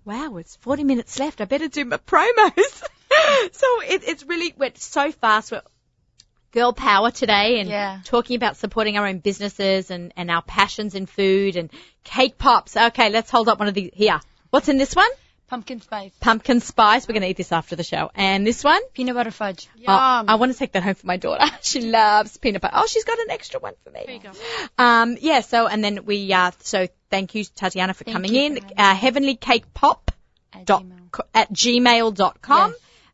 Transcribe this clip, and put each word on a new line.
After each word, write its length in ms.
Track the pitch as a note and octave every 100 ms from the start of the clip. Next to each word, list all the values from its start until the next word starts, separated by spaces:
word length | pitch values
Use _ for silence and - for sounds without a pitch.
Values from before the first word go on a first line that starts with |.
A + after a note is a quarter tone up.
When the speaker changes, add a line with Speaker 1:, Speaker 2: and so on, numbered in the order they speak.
| G#3
Speaker 1:
"Wow, 300 | A3+ D4+ F3+
it's 200 | - -
forty 280 | A#3+ C#4+
minutes 340 | C#4 B3 - -
left. 220 | D4 -
I 20 | G3+
better 220 | C#4 D#4
do 160 | D4
my 140 | B3 -
promos." 840 | - D#4+ G#4 A#4 G4+ - B4+ - -
<laughs> 40 | _ - D5 D5+ C#5 F#4+
So 140 | - C5 A#4
it, 200 | - - -
it's 180 | D#4+
really 300 | C#4 E4+ F4 -
went 200 | B3+ -
so 320 | - D4 D4
fast. 400 | - A3+ G#3+ -
We're 120 | A3 _ _ _ _ _ _ _ _ _
girl 200 | A#3 B3
power 380 | B3 C4 G3+ A#3
today 500 | - A3+ G3+ G#3+ A#3+
and 80 | F#3
Speaker 2:
Yeah. 320 | G#3 G3+ F#3+
Speaker 1:
talking 320 | - A#3+ A#3 A#3+
about 200 | A3 -
supporting 400 | G#3 A3+ G#3+ G#3
our 80 | G3+
own 120 | F#3
businesses 720 | G3+ G3 G3+ - G3 F#3+ F#3
and, 220 | F3+ F3 -
and 140 | F3
our 120 | E3+
passions 520 | - - G3+ - G#3
in 120 | F#3+ F#3+
food 500 | - G3 F#3+ G3 F3
and 140 | E3 - - _
cake 340 | - A#3+ C4 -
pops. 380 | C4+ A3 - G#3+
Okay, 340 | A#3 B3+ A3
let's 200 | A3+ -
hold 180 | A#3+ A3+
up 100 | G3+
one 100 | G#3
of 60 |
these. 160 | G3 F3+
Here. 260 | F#3 G#3+ D#3 - _ -
What's 180 | C#4+ D4+
in 80 | C4+
this 160 | C4+
one? 140 | F4+ A4 C5+ _ _ -
Speaker 2:
Pumpkin 320 | A#3+ G#3 A#3+
spice. 320 | - G#3 G3 -
Speaker 1:
Pumpkin 400 | A#3 A3 - A#3+
spice. 460 | - - G#3 A#3+ -
We're 60 |
gonna 120 | G#3+ F#3
eat 100 | F#3+
this 160 | F3
after 220 | E3 - F3
the 80 |
show. 260 | E3+ D#3+ D#3
And 320 | G3 F#3+ G3 G#3
this 160 | A#3
one? 160 | C#4+ F4+ B4+
Speaker 2:
Peanut 220 | - B3+
butter 160 | B3 A3+
fudge. 380 | - G3+ F3+ - _
Speaker 1:
Oh, 40 |
Speaker 3:
Yum. 440 | A3+ G3 C4 A#3+ G#3+
Speaker 1:
I 60 | A3
wanna 180 | B3+
take 180 | B3 C4+
that 100 | F#3+
home 120 | F#3+
for 120 | F#3+ F#3
my 100 | F3+
daughter. 280 | - - D#4
<laughs> 80 | -
She 180 | - C4
loves 540 | A3+ A3+ G#3+ G#3+ G#3+ -
peanut 260 | A3+ G3
butter. 120 | - -
Oh, 100 | A4+
she's 180 | A4
got 140 | A4 A#4
an 120 | A4
extra 300 | A4+ - C5
one 140 | - -
for 60 | -
me. 120 | - -
Speaker 3:
There 80 | B3+
you 40 |
go. 100 | - G4+ A#4 A4+ D#4+ -
Speaker 1:
Um, 340 | A#3+ A#3 A#3 A#3+
yeah, 200 | D#4 C4+
so, 260 | - A#3 A3+
and 160 | G#3+
then 200 | G#3 G3+
we, 280 | G#3 G3+ F#3+
uh, 180 | F#3 F3+ -
so 280 | - G3 F3+ _ -
thank 240 | G3 F#3+
you, 100 | G#3+
Tatiana, 500 | G3+ - F#3 F#3 F#3
for 100 | -
Speaker 2:
Thank 100 | -
Speaker 1:
coming 200 | F#3 F#3+
Speaker 2:
you 60 | B3+
Speaker 1:
in. 120 | D4 B3+
Speaker 2:
for 60 |
having 160 | G3 G#3
Speaker 1:
Uh, 140 | G3+
Speaker 2:
me. 60 | F#3+
Speaker 1:
heavenly 380 | B3+ C4 C#4 B3+
cake 360 | - A#3+ -
pop 360 | - C#4+ - - - _ _ _
Speaker 2:
At 120 | F#3+
Speaker 1:
dot 180 | F#3 F#3+
Speaker 2:
Gmail. 260 | F#3 F3+ -
Speaker 1:
co-, 120 | - -
at 180 | A3 G#3+
gmail 600 | G3 A#3+ A#3+ B3 A#3 A3+
dot 260 | G3 F3+ -
com. 280 | - D4+ G#4
Speaker 2:
Yes. 80 | A#4 _ _ _